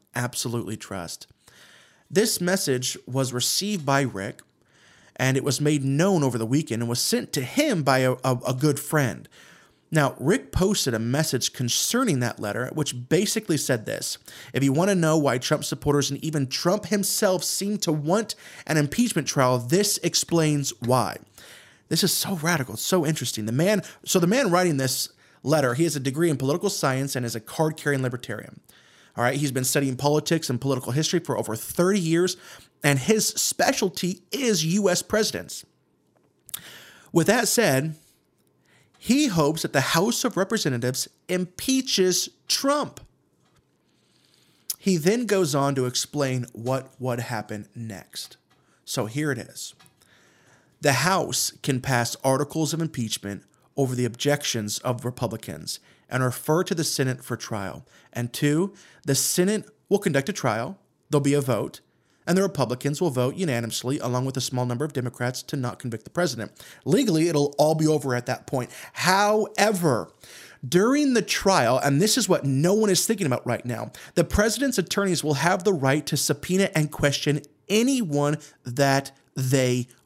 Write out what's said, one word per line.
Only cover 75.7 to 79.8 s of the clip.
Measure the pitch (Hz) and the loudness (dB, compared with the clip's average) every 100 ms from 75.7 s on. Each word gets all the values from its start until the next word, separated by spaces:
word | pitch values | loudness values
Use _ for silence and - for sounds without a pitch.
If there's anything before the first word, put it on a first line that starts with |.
right | 180 135 151 151 | 2 2 2 0
to | 151 | -4
subpoena | - 143 - 180 196 160 | -2 -2 -2 0 2 0
and | 151 | -2
question | - 147 139 - 147 - _ - | 0 0 0 0 -2 -4 _ -2
anyone | 208 240 269 190 143 147 156 - _ | 2 2 2 0 0 0 0 -6 _
that | - 123 139 135 139 - _ - | -8 2 4 4 2 -12 _ -6
they | 131 135 127 127 | 2 2 4 2